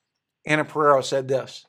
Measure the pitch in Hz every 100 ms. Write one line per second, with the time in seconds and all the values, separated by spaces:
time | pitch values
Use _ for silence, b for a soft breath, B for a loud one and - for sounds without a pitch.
0 | _ _ _ _ 156 151 151 151 147 135
1 | 127 135 131 135 120 -